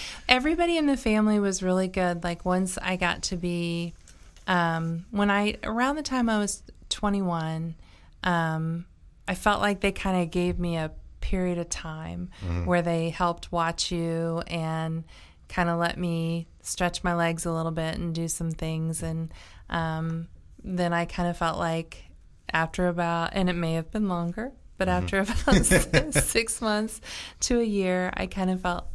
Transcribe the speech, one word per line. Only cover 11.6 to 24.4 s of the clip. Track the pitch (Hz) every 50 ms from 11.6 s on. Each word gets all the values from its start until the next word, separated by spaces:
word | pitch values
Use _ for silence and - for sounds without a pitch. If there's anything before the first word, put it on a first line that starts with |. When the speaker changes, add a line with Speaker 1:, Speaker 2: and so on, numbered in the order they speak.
| 170 170
Speaker 1:
time | - - - 160 156 156 160 165 170 175 180 185 - - -
Speaker 2:
Mm-hmm. | 87 85 87 87
Speaker 1:
where | 175 180 175 170
they | 170 170 165 165 165
helped | 160 - 180 175 170 - - -
watch | - 170 165 165 170 - - -
you | 180 170 165 165 165 165 165 165 165 165 -
and | - 165 170 160 160 160 160 160 160 160 165 165 - - - - - - - - -
kinda | - - 175 170 170
let | 170 170 170 - -
me | 175 175 170 165 165 165 165 170 165 - - -
stretch | - - - - 180 175 175 - -
my | 180 175
legs | 170 170 165 170 165 165
a | 170 165
little | 165 160 165 165
bit | 165 160 160 160
and | - 170 170 160
do | 165 165 165
some | - - 165 165
things. | 160 - 160 160 160 160 160 160 160 - 170
And, | 165 160 160 165 160 - - - - - - - -
um, | - 170 165 160 160 160 160 165 165 165 165 - - - - - - - -
then | 196 185 180 180 170 170
I | 170 175
kinda | 170 - - 175 175 170
felt | - 175 165 160 -
like | 170 165 165 165 165 - - - - - - - - - - - - - -
after | 160 165 165 - - 180 180
about, | 175 175 175 170 170 170 165 - -
and | 196 185 180
it | 175
may | 175 170 165 165
have | 165 160 -
been | - 220 214 196
longer, | 180 175 170 170 175 -